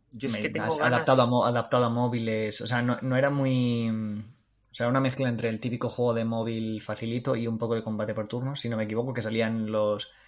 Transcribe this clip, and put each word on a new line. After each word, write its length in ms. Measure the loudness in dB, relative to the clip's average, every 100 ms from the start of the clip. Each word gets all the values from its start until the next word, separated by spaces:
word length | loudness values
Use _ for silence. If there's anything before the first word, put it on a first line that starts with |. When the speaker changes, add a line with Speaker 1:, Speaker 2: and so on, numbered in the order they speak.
| _
Speaker 1:
Yo 160 | -8 -4
es 60 |
Speaker 2:
me 40 | -2
Speaker 1:
que 100 | -2
tengo 180 | -2 0
Speaker 2:
das 100 | 2
Speaker 1:
ganas 140 | 2
Speaker 2:
adaptado 280 | 4 6 6
a 40 | 6
mo-, 180 | 4
adaptado 400 | 4 2 2 2
a 60 | 2
móviles, 680 | 2 0 0 0 0 -2 -4
o 60 | -2
sea, 140 | 0
no, 180 | 0 0
no 140 | 0 2
era 140 | 2
muy, 600 | 2 2 2 2 2 0
o 840 | -2 -2 -6 -8 -18 _ _ _
sea, 140 | -4 0
una 120 | 2
mezcla 280 | 2 0 -2
entre 220 | 0 -2
el 100 | -2
típico 280 | -4 -2 -4
juego 240 | 0 0
de 100 | 2
móvil 560 | 0 -2 -2 -2 -4 -4
facilito 560 | -6 -6 -4 -2 -2 -2
y 100 | -2
un 120 | -2
poco 160 | -2
de 80 | -2
combate 320 | -2 -2 -2
por 140 | -4 -4
turnos, 320 | -4 -4 -4
si 80 | -4
no 80 | -2
me 80 |
equivoco, 280 | -2 -2 -2
que 100 | -4
salían 480 | -2 0 0 0 0
los, 360 | 0 2 0 -4
o 40 | -16